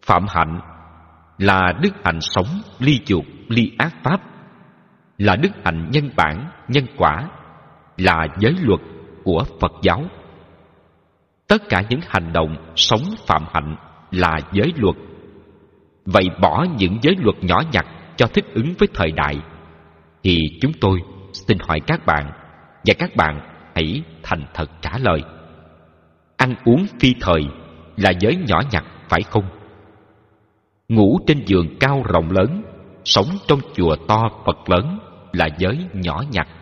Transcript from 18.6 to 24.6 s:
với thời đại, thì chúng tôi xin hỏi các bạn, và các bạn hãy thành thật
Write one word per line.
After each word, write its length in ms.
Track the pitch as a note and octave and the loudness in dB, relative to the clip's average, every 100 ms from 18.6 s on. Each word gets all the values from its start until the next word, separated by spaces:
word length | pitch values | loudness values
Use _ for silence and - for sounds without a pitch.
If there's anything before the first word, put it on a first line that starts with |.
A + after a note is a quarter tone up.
| B2+ F3+ | -4 0
với 100 | G3+ | -2
thời 160 | - E2 | 0 -2
đại, 240 | D#2+ D2 D2 D#2 - - - - _ _ _ | 0 -4 -4 -10 -20 -20 -20 -20 _ _ _
thì 160 | F#2+ F2 D#2 D2+ | 0 0 0 -2
chúng 120 | C3 D#3 | -4 0
tôi 180 | G#2 F#2 F2 - - | 0 0 -4 -16 -20
xin 260 | - - G2+ - | -18 -2 -2 0
hỏi 120 | D#2+ D2 | -4 -2
các 200 | D#3+ - | -4 0
bạn, 260 | D#2 C#2+ - - - - _ | 0 -2 -14 -20 -20 -20 _
và 100 | - G2+ | 0 0
các 180 | F3 - | 0 0
bạn 240 | D#2 D2 - - - | 0 0 -12 -20 -10
hãy 280 | - D#2+ A2+ D#3+ - | -4 -4 -4 -8 -16
thành 220 | - E2+ C#2+ | -8 -8 -8
thật 160 | - | -8